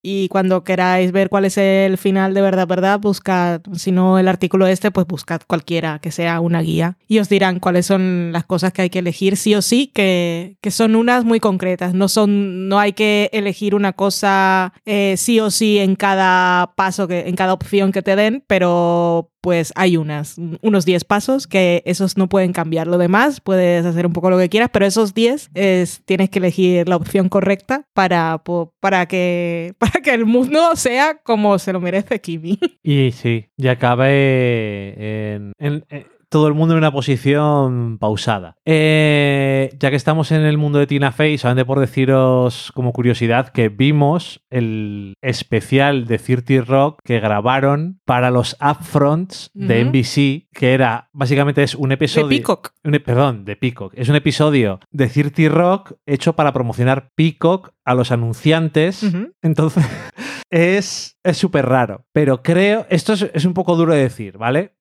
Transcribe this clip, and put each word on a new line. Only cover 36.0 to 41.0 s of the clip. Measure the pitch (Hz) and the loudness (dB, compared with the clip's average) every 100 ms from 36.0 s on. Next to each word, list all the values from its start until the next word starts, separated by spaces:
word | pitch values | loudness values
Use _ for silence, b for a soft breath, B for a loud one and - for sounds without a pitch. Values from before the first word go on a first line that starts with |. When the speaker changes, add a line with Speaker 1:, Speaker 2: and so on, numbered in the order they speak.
| - _ _ | -18 _ _
Speaker 2:
todo | 151 151 | 0 2
el | |
mundo | 151 165 | 2 2
en | 165 | 2
una | 156 | 2
posición | 139 131 127 139 143 151 147 135 123 117 110 | 0 -2 -2 0 0 2 0 0 -2 -6 -4
pausada. | 107 107 - 104 87 - - | -4 -2 -2 -4 -6 -10 0
Eh, | 156 156 156 151 147 143 139 135 135 135 139 | 2 4 2 2 2 2 0 0 0 -2 -2
ya | 143 | -2
que | 139 | 0
estamos | 143 156 147 | 0 -2 0
en | 156 | 2
el | 151 151 | 2 2
mundo | 147 143 | 0 0
de | 143 | 2
Tina | 143 | 0